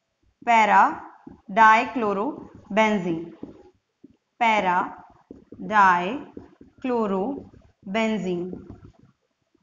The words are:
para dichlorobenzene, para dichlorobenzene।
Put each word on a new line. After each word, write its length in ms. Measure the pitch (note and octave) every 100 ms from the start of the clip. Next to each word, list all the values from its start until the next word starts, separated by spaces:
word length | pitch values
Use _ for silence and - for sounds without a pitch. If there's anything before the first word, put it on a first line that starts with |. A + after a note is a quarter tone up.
| _ _ _ _ A#3
para 420 | A3+ G#3 G3 B3 - - - - - -
dichlorobenzene, 1700 | G3 A3 A3 B3+ C4 G#3+ G3 B3+ D#4 - - - G#3 A3 G#3 F3 E3 - - - - - _ _ _ - _ _ -
para 400 | A#3 G#3+ F#3 F3+ - - - _ - - _ -
dichlorobenzene। 3000 | F#3 G#3+ F#3+ F3+ F3+ C#4+ - - - _ - _ C4 A#3+ G#3+ F#3+ G#3 C#4 - - _ _ - G#3 A3+ G#3+ F3+ F3 F3+ - - - - _ _ _ _ _ _ _